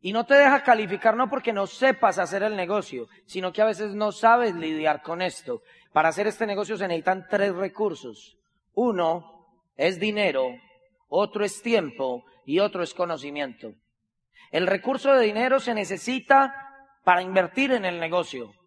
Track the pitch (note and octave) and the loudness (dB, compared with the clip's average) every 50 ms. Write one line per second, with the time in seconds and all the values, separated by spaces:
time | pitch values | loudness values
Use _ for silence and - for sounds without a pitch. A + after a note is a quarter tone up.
0 | - F#3 G3+ A3+ A#3 - C#4 C#4 C#4+ C4+ C#4 C#4 C#4 C4 A#3+ A3 G#3+ F3+ G3 G3 | -8 -4 -4 -4 2 6 6 8 8 8 6 4 6 4 4 4 4 -4 -6 0
1 | - A3+ A3 A#3 C4 G#3 C#4 C4 - A#3 A3 G3+ G3 F3+ - - B3+ C4+ B3 - | 2 2 2 2 -2 -2 -2 -4 -4 -4 -2 -2 -4 -4 -4 0 0 0 2 4
2 | - G3+ F3+ F#3 F3+ - F#3+ G3 G3 G#3+ G#3+ G3 F3+ E3+ G3+ G#3 - - - B2 | 2 2 2 0 -4 -2 -2 -2 -2 -2 -2 -4 -4 -2 -2 -4 -4 -6 -10 -12
3 | A#2 _ _ _ _ _ - F#3+ F#3 F#3 F3+ - G#3+ A3 G#3 E3+ G#3+ G#3 G3 G#3 | -12 _ _ _ _ _ -10 -6 -6 -6 0 0 0 0 0 -4 -8 -8 -4 -4
4 | G#3+ G#3+ - - - A3+ A#3 B3 A#3+ A3 F3+ E3+ D#3+ D#3+ D#3 D#3 D#3 D#3 D3+ D3+ | -4 -4 -4 4 6 6 6 6 4 0 -2 -4 -6 -6 -6 -2 0 0 0 -2
5 | - - E3 F3 F#3 F3 - - - B2+ B2 A2+ _ _ _ _ _ _ _ D3+ | -4 -10 -6 -4 -4 -6 -6 -8 -10 -10 -10 -10 _ _ _ _ _ _ _ 2
6 | D#3 E3 D#3+ F3 G#3 G#3+ G#3 - A#3 G#3 G3+ F#3+ G#3 F#3 A3 F3+ G3+ F#3 E3+ E3 | 2 2 0 0 -4 -4 -2 -4 -4 -4 -2 -4 -4 -6 -6 -6 -4 -4 -4 -2
7 | D#3+ F#3 F#3+ F#3+ F3+ - - G3+ G3 G3+ F3+ F3 G3 F3+ - - A3 G3+ D#3+ - | 0 -2 -2 -2 -4 -4 -2 0 0 0 -2 -4 -6 -8 -4 -4 -4 -4 -4 -8
8 | - B2 G#2+ - - - _ _ _ _ _ _ _ _ _ - B3 B3 G#3+ F3+ | -12 -16 -16 -18 -20 -20 _ _ _ _ _ _ _ _ _ 0 0 0 0 2
9 | F3 D#3+ E3 F3 E3 - - _ _ _ _ _ _ _ _ - C#3 F3 F#3+ E3+ | 0 0 0 -2 -6 -16 -20 _ _ _ _ _ _ _ _ -2 -2 -2 0 0
10 | G3+ G#3+ G#3 G#3 G#3 F3+ C#3 C3+ C3 B2+ B2 B2 _ _ _ _ _ _ _ _ | -4 -4 -2 0 0 0 0 0 -4 -4 -6 -12 _ _ _ _ _ _ _ _
11 | _ _ D3 F3+ G3+ G3+ - G#3 G#3 G3 - - - A#3 A3+ G#3+ E3+ C#3 - - | _ _ -2 -2 -2 -2 -2 -4 -4 -4 -6 -8 -2 0 0 0 0 -2 -6 -6
12 | C3+ B2+ B2 B2 _ _ _ _ _ C3 D3 F3+ G3+ G3+ - F#3 F3 E3 - - | -6 -6 -6 -8 _ _ _ _ _ -2 0 0 0 0 -2 -6 -6 -6 -4 -6
13 | F3+ F3 E3 C#3+ C3+ C#3+ C#3+ D3 C#3+ C3 A2+ _ - A2+ G2+ _ _ _ _ _ | -4 -4 -4 -8 -10 -12 -8 -8 -8 -8 -10 _ -16 -18 -18 _ _ _ _ _
14 | _ _ _ _ _ _ _ _ - _ - D#3+ F#3 F3+ G3 F#3 - A#3+ - C4+ | _ _ _ _ _ _ _ _ -20 _ -2 -2 0 0 -2 -2 -2 -4 -4 0
15 | - C#4 C#4 C4 A#3 G#3+ G#3 A3 B3 B3+ C4+ C4+ C4 B3 A#3 G#3+ G3 E3 F#3+ F3 | 2 4 4 6 4 2 2 0 0 2 2 0 0 -2 -4 -4 -4 -6 -6 -8
16 | - - B3+ C4 - - C4+ C4+ C4+ C4 - - - - - - - _ _ _ | -6 -6 -6 -6 2 4 6 6 6 2 -2 -12 -18 -20 -20 -20 -20 _ _ _
17 | _ F#3 F3+ F3+ F#3 F#3 F#3+ F#3+ F3+ E3+ - - C4+ C4+ C4 A#3 G3 F#3 F3 E3+ | _ 4 4 4 2 2 2 2 2 2 0 -2 0 0 0 -2 -2 -4 -4 -4
18 | E3 D#3+ E3+ F3+ E3 - - B2+ A#2 G#2 _ _ _ | -6 -2 -2 -2 -4 -4 -10 -12 -14 -14 _ _ _